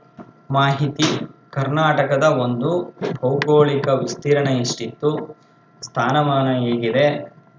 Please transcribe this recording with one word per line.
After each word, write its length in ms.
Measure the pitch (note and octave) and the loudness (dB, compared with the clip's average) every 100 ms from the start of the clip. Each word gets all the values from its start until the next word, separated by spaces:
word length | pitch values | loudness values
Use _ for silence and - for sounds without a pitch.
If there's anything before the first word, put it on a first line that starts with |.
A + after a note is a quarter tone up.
| _ - - - _ | _ -20 -20 -20 _
ಮಾಹಿತಿ. 800 | C#3 C#3 C3+ C#3+ - D#3 - - - _ | 2 2 2 -2 0 -2 -2 -8 -16 _
ಕರ್ನಾಟಕದ 720 | C#3+ C3 D3+ D#3 C#3+ C3+ C#3 | -6 -2 0 2 2 2 2
ಒಂದು 720 | D#3 C3+ A#2+ A#2+ C#3 C3+ - - - - | 2 2 0 -2 -2 -2 -4 -8 -6 -2
ಭೌಗೋಳಿಕ 640 | B2+ C#3 C#3+ D3+ C#3+ C#3+ C#3+ | -2 0 2 4 4 2 0
ವಿಸ್ತೀರ್ಣ 600 | C3 A#2+ - C#3+ C#3+ C#3 | 0 -2 -6 0 2 2
ಎಷ್ಟಿತ್ತು, 920 | B2+ A#2 - A2+ - D3 D3+ - - _ _ _ _ | 0 -2 -6 -10 -4 -2 -2 -8 -16 _ _ _ _
ಸ್ಥಾನಮಾನ 720 | - - A#2+ D3 D3 C#3 C3 B2+ | -10 -4 0 2 2 2 0 0
ಹೇಗಿದೆ, 800 | A#2+ A#2 A#2 B2 D3 D3 - - - | 0 0 0 2 2 0 -10 -18 -20